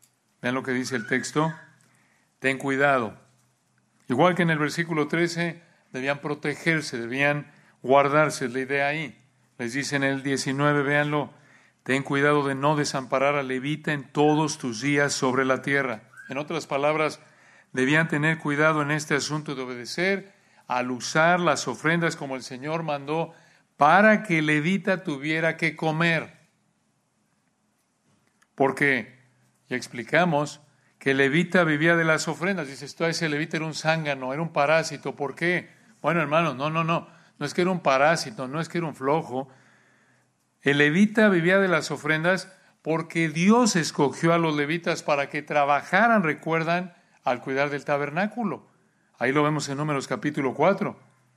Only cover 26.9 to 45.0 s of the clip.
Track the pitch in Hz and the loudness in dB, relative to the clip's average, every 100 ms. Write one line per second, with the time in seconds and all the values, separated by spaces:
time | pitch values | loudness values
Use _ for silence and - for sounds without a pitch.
26.9 | _ _ _ _ _ _ _ _ _ _ | _ _ _ _ _ _ _ _ _ _
27.9 | _ _ _ _ _ _ - 135 131 143 | _ _ _ _ _ _ 0 0 2 0
28.9 | 127 107 - _ _ _ _ - 127 - | 0 -4 -16 _ _ _ _ -8 -8 -8
29.9 | 120 113 151 175 147 143 - _ _ _ | -12 0 2 4 2 -2 -8 _ _ _
30.9 | _ 139 135 139 156 175 190 160 147 165 | _ -2 2 4 4 2 2 2 2 2
31.9 | 170 160 156 165 147 180 185 135 135 139 | 2 2 0 -2 -4 -4 -4 -6 -10 -14
32.9 | - 165 160 165 147 160 165 156 143 160 | -4 -2 -2 -2 -2 -2 -4 -4 -4 -2
33.9 | 160 147 135 127 143 165 156 143 160 151 | 0 -2 -4 -4 -4 -4 0 2 2 0
34.9 | 139 143 123 139 127 170 175 - _ _ | -6 -8 -6 -8 -2 -2 -2 -4 _ _
35.9 | _ 147 170 143 156 165 123 151 165 160 | _ 0 0 2 2 2 -2 -4 -2 0
36.9 | 170 - - _ - 143 185 180 180 147 | -2 -4 -20 _ -8 -6 0 0 0 2
37.9 | 135 151 160 139 - 127 151 156 170 160 | 4 4 2 -2 -8 -8 -6 -6 -4 -6
38.9 | 113 135 160 113 127 135 - _ _ _ | -4 0 0 -2 -8 -8 -16 _ _ _
39.9 | _ _ _ _ _ _ _ 139 143 147 | _ _ _ _ _ _ _ 0 4 4
40.9 | 175 214 220 214 180 170 196 190 160 135 | 4 4 6 4 4 4 2 2 0 -2
41.9 | 139 147 156 170 185 - - _ _ 151 | -6 -2 0 2 0 -4 -20 _ _ -4
42.9 | 156 165 170 165 151 190 233 226 170 147 | -4 -2 -2 -2 2 4 6 4 2 -2
43.9 | - 139 135 165 170 160 147 143 170 170 | 0 0 2 2 2 2 0 -2 -2 -4
44.9 | 156 | -4